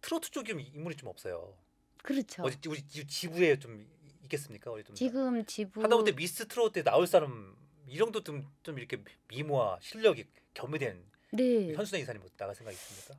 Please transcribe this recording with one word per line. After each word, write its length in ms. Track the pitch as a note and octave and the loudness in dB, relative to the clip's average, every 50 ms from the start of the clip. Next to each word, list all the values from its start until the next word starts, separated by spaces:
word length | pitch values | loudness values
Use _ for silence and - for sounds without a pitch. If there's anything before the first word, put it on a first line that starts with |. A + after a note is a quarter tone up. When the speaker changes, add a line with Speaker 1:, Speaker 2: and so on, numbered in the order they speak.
Speaker 1:
트로트 300 | - - D#4+ E4 E4 - | -4 -2 -4 -4 -4 -4
쪽이 200 | - D4+ B3 G#3+ | -6 -6 -6 -4
좀 100 | A3 D#3 | -6 -6
인물이 340 | C#3 C#3 C#3+ D3 D#3 F3 D#3+ | -6 -10 -10 -8 -8 -8 -8
좀 140 | C#3+ C3+ A2+ | -8 -8 -12
없어요. 480 | F2+ - - G2 F2+ E2+ E2+ F#2+ G2+ _ _ _ _ _ _ _ _ _ - | -12 -8 -8 -6 -6 -6 -8 -10 -16 _ _ _ _ _ _ _ _ _ -6
Speaker 2:
그렇죠. 400 | - C#4 C4+ B3+ - - - F3 | -2 -2 -2 -2 -4 -6 -4 -4
Speaker 1:
어디 260 | C#3 B2+ C#3+ - E3 | -4 -4 -4 -6 -6
우리 180 | D3+ D3 C#3+ - | -6 -6 -8 -10
지-, 180 | - D3+ D3 | -12 -12 -10
지부에 540 | C#3+ - - - F3 D#3+ E3+ F3+ E3 C#3+ - | -8 -8 -6 -6 -6 2 4 6 6 6 4
좀 260 | C#3 A#2+ A2+ G#2 G#2+ B2+ - _ - - - - - | 2 -10 -14 -14 -16 -18 -20 _ -20 -20 -20 -20 -12
있겠습니까? 480 | C3 - C#3+ C#3+ - A#2 G#2 - B2+ | -6 -6 -6 -6 -6 -14 -14 -10 -10
우리 140 | A#2 A2 G#2 | -10 -10 -10
좀 100 | - G#2 | -12 -6
Speaker 2:
지금 480 | - B3 C4 A#3 C4 C4+ C4 B3 A#3 A3 | -2 -2 0 0 0 0 0 0 0 -2
지부 380 | - - - G#3+ F#3+ - G#3+ A3 | -4 -4 -6 -6 -6 -4 0 4
Speaker 1:
하다못해 320 | G#3+ A#3+ A3+ A3 G#3 E3+ | 6 6 8 8 6 4
미스 320 | C3 D#3+ F3 - - A3+ G#3 | 2 0 -4 -4 -6 -8 -6
트로트에 360 | - B3 A#3 G#3+ G#3+ F#3 D3+ | 0 2 2 2 4 4 2
나올 220 | B2+ G2+ C#3 F3+ | 6 8 8 6
사람 520 | F3+ - F3+ D#3 C#3 B2 A2+ G2+ F#2+ G2+ A#2+ - - _ _ - C3+ | 8 6 6 6 6 -4 -8 -12 -16 -20 -20 -20 -20 _ _ -20 -14
이 100 | B2+ D3+ | 0 0
정도 240 | G#3+ A3+ G#3+ A3 F#3+ | 0 2 2 -4 -4
좀, 220 | - D3+ C#3+ C#3 C#3 - _ | -4 -8 -8 -8 -10 -16 _
좀 160 | _ - D#3 C3 | _ -10 -10 -8
이렇게 240 | A#2 - - A2+ G2+ - - _ _ _ | -8 -8 -8 -8 -8 -12 -20 _ _ _
미모와 500 | A#2 B2 D3 D#3 C#3+ C3+ A#2+ G#2 F#2 F2 | -8 -6 -4 0 2 2 2 2 0 -4
실력이 420 | - - - A3 A3 G#3+ F3 A#2 G#2+ _ _ - _ _ _ | -8 -12 -12 4 4 4 4 4 -2 _ _ -20 _ _ _
겸비된 500 | - - B2 D3 D#3 C#3 A#2+ F#2+ F2+ F2+ - _ _ _ _ - | -10 -8 -6 -4 -4 -4 -4 -6 -8 -16 -20 _ _ _ _ 0
Speaker 2:
네. 400 | G#3+ B3+ B3+ B3 A3+ G3+ E3+ D#3 | 2 4 4 4 4 2 0 -2
Speaker 1:
현순아 260 | D3+ G#3+ G#3 - F3+ | -4 -4 -2 -2 -4
이사님 220 | C#3 - A#2 G#2 | -4 -4 -8 -10
뭐 80 | F#2+ F2+ _ _ | -12 -18 _ _
나갈 160 | G2+ G2 G2+ | -8 -8 -8
생각 180 | - A2 A2 G2 | -10 -10 -12 -12
있습니까? 420 | F2 - - - F#2+ - - - | -12 -14 -16 -16 -18 -18 -18 -20